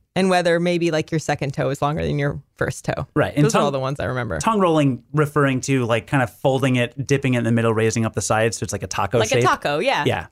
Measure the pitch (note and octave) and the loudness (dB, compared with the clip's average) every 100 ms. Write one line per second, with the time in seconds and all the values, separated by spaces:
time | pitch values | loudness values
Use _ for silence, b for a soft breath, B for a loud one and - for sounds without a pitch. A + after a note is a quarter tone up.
0 | _ F3+ F#3+ F3+ F3 E3+ F3 F3 E3+ D#3 | _ -2 2 2 2 2 0 0 0 -2
1 | D#3 E3 - D3 C#3+ D3 C3+ C#3+ C#3+ D#3 | -2 -2 -2 -4 -4 -4 -4 -2 -2 -2
2 | D#3+ D3 C#3+ D3 - - - - - - | -2 -2 -2 -6 -10 -6 -6 -6 -6 -6
3 | C#3+ D3+ A2 - D3 G3+ D3 C#3 C3 D3 | -2 0 0 2 4 4 0 -2 -4 -4
4 | - B2+ A#2 D#2+ A3+ A3 F3+ D#3+ C#3 A#2+ | -4 -4 -4 -4 0 2 2 4 2 0
5 | - D3 D3 D3+ C#3 B2+ C3 C3+ A#2 A2+ | -4 -2 0 2 2 0 0 0 0 -2
6 | - C#3+ A#2+ - C#3+ C3+ C3 B2+ A#2+ - | 0 0 -2 0 0 2 2 0 -2 -4
7 | C3 C#3 C3+ B2 A2+ A#2 A2+ A2 A2 A2+ | -2 0 0 0 2 2 2 2 2 2
8 | A2 - - A2 A2+ - - G2+ F#2+ - | -2 -2 0 2 0 -2 -6 -6 -6 -4
9 | G2+ A#2+ - B2 E4+ D4 D3 D3 B3 G#3+ | 0 0 2 2 2 0 -2 -2 0 0
10 | B2+ G#2 F2 | 0 -4 -6